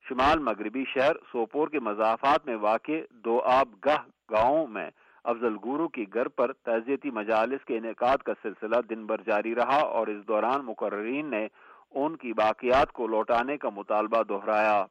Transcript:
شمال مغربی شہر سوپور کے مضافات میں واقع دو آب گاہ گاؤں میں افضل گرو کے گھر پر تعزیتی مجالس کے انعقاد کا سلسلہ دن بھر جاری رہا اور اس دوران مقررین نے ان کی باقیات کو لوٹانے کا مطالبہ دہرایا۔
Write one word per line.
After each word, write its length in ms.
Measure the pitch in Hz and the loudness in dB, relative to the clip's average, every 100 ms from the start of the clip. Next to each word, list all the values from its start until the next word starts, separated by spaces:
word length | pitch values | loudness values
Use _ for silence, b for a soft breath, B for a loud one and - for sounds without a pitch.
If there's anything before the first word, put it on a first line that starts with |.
| - | -8
شمال 300 | 127 135 160 | 2 4 4
مغربی 440 | 135 101 107 120 131 | 0 -2 -4 -4 -4
شہر 200 | 139 135 165 - | 2 2 2 -4
سوپور 360 | 123 113 143 156 | -4 -2 -2 -2
کے 120 | 151 | -2
مضافات 680 | 113 104 110 113 139 156 147 | -2 0 0 2 2 2 0
میں 100 | 113 | -2
واقع 600 | 104 113 - 156 - 123 110 | 0 0 0 -6 -6 -8 0
دو 160 | 120 | 0
آب 260 | 120 127 135 107 135 | 4 4 4 0 0
گاہ 460 | 147 - _ _ | 0 -2 _ _
گاؤں 360 | 110 117 151 151 | 2 4 4 0
میں 220 | 104 82 _ b b | -4 -8 _ b b
افضل 320 | - 117 120 107 110 | -4 0 0 -2 -4
گرو 220 | 143 165 | -2 -2
کے 180 | 139 104 | -4 -6
گھر 140 | 104 139 | -2 -4
پر 260 | - 123 | 0 -2
تعزیتی 580 | 135 - 113 113 135 147 | -2 -2 -2 0 -4 -4
مجالس 540 | 117 104 110 113 131 - | -6 0 0 2 -2 -4
کے 120 | 117 | -4
انعقاد 400 | 113 107 123 139 | -4 -2 0 2
کا 160 | - 104 | 0 -6
سلسلہ 320 | 110 92 110 117 113 | -6 -8 -2 -2 -2
دن 160 | 113 107 | -8 -4
بھر 120 | 110 98 | -6 0
جاری 280 | 104 113 117 | 0 0 -2
رہا 240 | 120 139 | 2 2
اور 280 | 156 - 107 | 2 0 -2
اس 200 | 104 101 | -4 -2
دوران 380 | 107 110 135 131 | 0 2 0 -4
مقررین 680 | 107 110 101 107 139 156 | -6 -4 -4 -4 -4 -4
نے 160 | 113 107 B B B B | -4 -6 B B B B
ان 240 | 139 147 165 | -4 -4 -4
کی 180 | 123 | -6
باقیات 580 | 110 107 110 123 127 - | 0 2 2 2 2 2
کو 160 | - 113 | -2 -2
لوٹانے 500 | - 110 117 123 147 | 0 2 0 0 -4
کا 120 | 131 | -6
مطالبہ 540 | 101 104 107 107 113 | -6 -2 -2 2 0
دہرایا۔ 640 | 107 101 104 107 107 104 95 | 0 -2 0 2 2 2 0